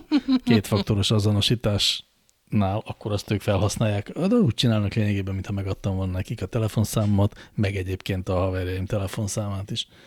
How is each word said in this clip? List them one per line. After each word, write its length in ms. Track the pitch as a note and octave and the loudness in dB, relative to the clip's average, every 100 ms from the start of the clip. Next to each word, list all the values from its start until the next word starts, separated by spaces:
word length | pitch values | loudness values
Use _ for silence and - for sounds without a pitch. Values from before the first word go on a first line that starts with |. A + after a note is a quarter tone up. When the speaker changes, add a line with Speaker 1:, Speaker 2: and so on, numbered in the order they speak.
| - | 2
Speaker 1:
<laughs> 320 | D4 - C4 | 0 2 0
Speaker 2:
kétfaktoros 640 | - A3+ - - - G#2 F#2 | 4 2 4 0 2 2 2
azonosításnál, 1700 | A2 G#2 G#2 - A#2+ A2 G2+ - - - _ _ _ _ G#2+ F#2+ G#2 | 2 4 2 2 0 0 0 0 -2 -8 _ _ _ _ 0 2 0
akkor 280 | - - G#2+ | -6 -8 -4
azt 180 | G#2 - | -4 0
ők 100 | G2+ | -2
felhasználják. 720 | - G2 G2+ - A2 G2+ - | 2 2 2 0 0 0 -4
De 240 | - F#3+ | -2 2
úgy 200 | A#3+ D#3 | 4 4
csinálnak 400 | - A#2+ G#2+ G2+ | 2 2 2 0
lényegében, 400 | A#2 G#2 G2+ G2 | 0 0 0 -2
mintha 180 | F#2+ - | -4 -4
megadtam 440 | G2 F#2+ F#2+ G2+ F#2+ | -4 -4 -4 -2 -2
volna 160 | F#2 | -2
nekik 300 | F#2 - A2+ | -4 -6 -6
a 40 | F#2+ | -4
telefonszámomat, 1040 | A#2 A2 - G2+ - G#2 G2+ G2+ - - | -2 0 0 0 0 2 4 2 0 -10
meg 220 | - G2 G2+ | -2 -2 -2
egyébként 520 | F#2 F#2+ - F#2+ F#2 | -4 -4 -4 -4 0
a 60 | |
haverjaim 520 | F#2 F#2 F#2 F2+ F#2 F#2 | 0 0 0 -2 -4 -2
telefonszámát 840 | G#2 G2 - G2+ - G2+ G2 G2+ | -2 -4 -4 -4 -4 -4 -6 -6
is. 180 | A#2 - - | -6 -8 -14